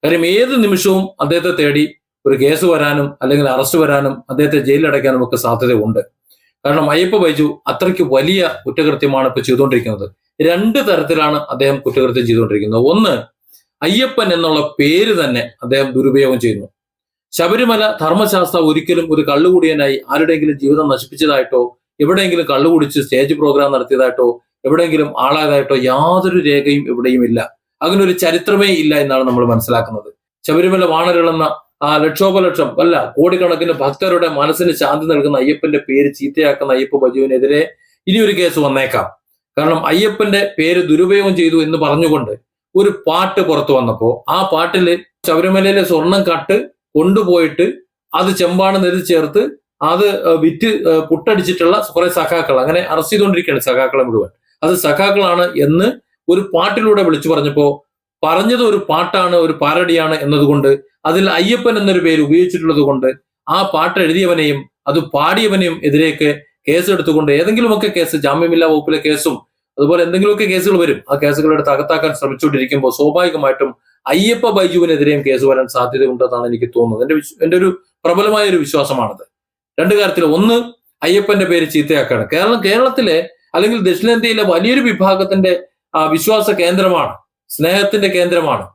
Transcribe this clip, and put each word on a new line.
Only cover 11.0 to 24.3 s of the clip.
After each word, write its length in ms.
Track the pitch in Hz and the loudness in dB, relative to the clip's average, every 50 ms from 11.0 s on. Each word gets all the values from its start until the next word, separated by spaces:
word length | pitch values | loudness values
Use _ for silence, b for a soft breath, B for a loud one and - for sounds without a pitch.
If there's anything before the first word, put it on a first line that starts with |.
| 151 147 170 156 151 147 151 | 0 -2 0 0 0 0 -2
അദ്ദേഹം 420 | 147 147 - - 127 139 139 139 135 | -2 -4 -6 -4 -2 0 0 0 0
കുറ്റകൃത്യം 480 | - 127 117 135 131 127 117 127 120 | -4 -2 0 0 0 0 0 -2 0
ചെയ്തുകൊണ്ടിരിക്കുന്നത്. 540 | 117 117 113 117 101 104 104 101 107 113 113 | 0 2 0 0 0 -2 -2 -2 0 0 0
ഒന്ന്, 580 | 123 143 170 208 220 196 143 110 95 _ _ _ _ b b b b b _ _ | 2 2 2 2 2 2 0 -2 -6 _ _ _ _ b b b b b _ _
അയ്യപ്പൻ 520 | 143 165 196 233 262 254 262 - 220 190 175 | -2 0 0 0 0 0 -2 -2 0 0 0
എന്നുള്ള 420 | 170 170 160 156 151 151 147 - - | 0 0 0 0 0 -2 -4 -2 0
പേര് 440 | 139 147 160 180 214 226 214 175 156 | 0 2 2 2 2 2 0 0 0
തന്നെ 280 | 139 123 120 110 - _ _ - | -2 -2 -4 -6 -8 _ _ -4
അദ്ദേഹം 280 | 120 131 139 139 131 | -2 0 0 0 0
ദുരുപയോഗം 480 | 123 127 131 135 127 139 139 131 131 123 | -2 0 0 2 2 4 2 2 0 0
ചെയ്യുന്നു. 300 | 117 117 104 101 98 - _ _ _ _ _ _ _ _ _ _ _ _ | 0 -2 -2 -2 -8 -14 _ _ _ _ _ _ _ _ _ _ _ _
ശബരിമല 600 | - - 170 175 208 226 247 233 226 214 214 214 214 - | -4 -4 -2 0 0 0 2 0 0 0 0 -2 -2 -2
ധർമ്മശാസ്ത്ര 560 | 156 156 165 196 214 190 202 185 180 170 - | -2 0 2 2 2 2 2 0 0 0 0
ഒരിക്കലും 560 | 175 160 156 156 160 160 - 175 165 165 160 156 | 0 2 2 0 0 0 0 -2 -2 0 0 0
ഒരു 80 | 151 | -2
കള്ളുകൂടിയനായി 800 | 147 147 143 147 165 180 185 180 165 160 156 147 143 139 135 135 - - | 0 0 2 2 4 4 4 4 2 2 2 0 0 0 -2 -4 -4 -4
ആരുടെയെങ്കിലും 500 | 139 147 160 - 165 156 151 151 147 139 | -2 0 2 2 2 0 0 -2 -2 0
ജീവിതം 300 | 139 139 143 156 156 143 | 0 0 2 2 2 0
നശിപ്പിച്ചതായിട്ടോ 920 | 135 123 120 - - 131 156 151 143 135 127 - 135 127 123 123 - _ _ _ _ _ | 0 -2 -4 -12 -6 -2 0 0 2 0 0 0 0 0 0 -2 -6 _ _ _ _ _
എവിടെയെങ്കിലും 460 | 147 147 185 190 196 180 170 170 160 | 0 0 2 0 0 0 0 -2 -2
കള്ളുകുടിച്ച് 540 | 151 143 131 143 165 170 160 147 143 - 147 | -2 0 2 2 2 2 2 0 0 -2 -4
സ്റ്റേജ് 340 | 139 - 131 127 139 139 156 | -2 0 0 0 0 0 0
പ്രോഗ്രാം 380 | 143 156 147 139 139 143 139 | 0 0 2 2 2 2 2
നടത്തിയതായിട്ടോ 680 | 139 127 123 - 135 127 131 127 127 - 127 120 | 0 -2 0 0 0 2 2 0 2 0 0 0